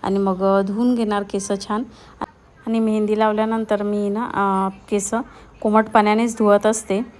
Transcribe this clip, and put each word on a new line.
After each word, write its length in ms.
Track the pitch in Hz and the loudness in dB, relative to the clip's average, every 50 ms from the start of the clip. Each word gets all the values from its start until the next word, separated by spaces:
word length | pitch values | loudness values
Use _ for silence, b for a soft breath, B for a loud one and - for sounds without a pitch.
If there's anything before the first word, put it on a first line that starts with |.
| - | -2
आणि 140 | 196 196 | 0 0
मग, 260 | 196 196 196 185 180 196 | 0 0 0 0 0 2
अ, 180 | 196 196 196 | 2 2 2
धुवून 340 | 196 196 196 214 240 247 247 | 2 0 0 0 2 2 2
घेणार 280 | 233 226 208 208 202 202 | 2 0 -2 -2 -4 -4
केस 280 | 202 - 196 196 - 202 196 - | -4 -6 -6 -4 -4 -6 -6 -4
छान. 160 | - 208 214 254 B B B B B B B - - _ _ _ - _ - - | -4 -4 -4 -4 B B B B B B B -12 -12 _ _ _ -20 _ -12 -6
आणि 120 | 226 226 226 | -2 -2 0
मेहंदी 400 | 226 220 214 214 214 208 214 208 | 0 2 2 0 2 0 2 2
लावल्यानंतर 640 | 220 214 214 214 220 220 226 226 220 - 214 202 208 | 2 2 2 0 0 0 0 -2 0 -2 -2 -2 0
मी 260 | 208 208 208 208 202 | -2 -2 -2 -2 -2
ना, 200 | 202 214 247 - - | -2 -4 -4 -4 -2
अ, 360 | - 202 196 190 190 190 190 196 - - - | 0 0 2 2 0 0 -2 -4 -8 -8 -4
केस 240 | 220 202 196 - 226 226 226 B B B B B B - | -4 -2 -2 -2 -4 -4 -6 B B B B B B -4
कोमट 240 | - 220 208 220 220 214 - | -2 2 2 2 2 4 2
पाण्यानेच 440 | 226 208 208 214 220 233 233 226 | 2 4 4 2 2 0 -2 0
धुवत 280 | - 220 208 202 202 208 | 0 4 4 4 4 4
असते 360 | 214 226 220 - - 190 202 247 - - | 2 0 0 -4 -4 -4 -4 -4 -8 -14